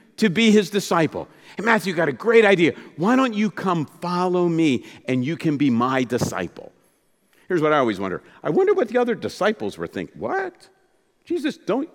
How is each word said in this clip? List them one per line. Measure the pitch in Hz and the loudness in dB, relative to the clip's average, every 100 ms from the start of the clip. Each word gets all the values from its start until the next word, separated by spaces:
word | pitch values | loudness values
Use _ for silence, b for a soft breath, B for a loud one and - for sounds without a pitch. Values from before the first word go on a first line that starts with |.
| _ - | _ -2
to | 214 | 0
be | 165 226 | 4 6
his | 208 180 | 6 4
disciple. | 202 - 175 156 90 78 b b b | -2 0 0 0 -2 -12 b b b
And | 208 | 0
Matthew | 220 170 | 0 0
got | 165 156 | -2 -2
a | |
great | 127 214 226 | -2 4 6
idea. | 208 196 160 - B - | 6 6 2 0 B -4
"Why | 185 254 | 0 2
don't | 262 | 0
you | 208 208 | 0 -2
come | - 190 170 135 - | -2 -4 -2 -4 -8
follow | 175 175 185 180 175 | -6 -2 0 0 0
me | 165 160 120 B B - | 2 2 0 B B -4
and | 131 | -2
you | 127 165 | -2 -4
can | 160 143 | -2 0
be | 143 | 2
my | 117 123 131 | 2 0 0
disciple?" | 123 120 - 95 85 - - _ _ _ _ _ _ _ b | -2 -2 -4 -6 -8 -10 -20 _ _ _ _ _ _ _ b
Here's | 180 | 0
what | 151 | 2
I | 151 | 2
always | 123 95 | 2 -2
wonder. | 98 85 b b | -4 -8 b b
I | - | -2
wonder | 175 381 | 0 2
what | 381 233 | 2 0
the | 240 | 0
other | 247 190 | -2 -2
disciples | - - 190 220 104 85 | -6 -2 -2 -2 -6 -8
were | 82 | -10
thinking. | 98 87 - | -8 -10 -8
"What? | 113 381 381 - - _ _ _ _ _ | -6 -6 -6 -12 -20 _ _ _ _ _
Jesus, | - 339 277 - | -8 -4 -4 -6
don't | - 226 311 | -4 -4 -4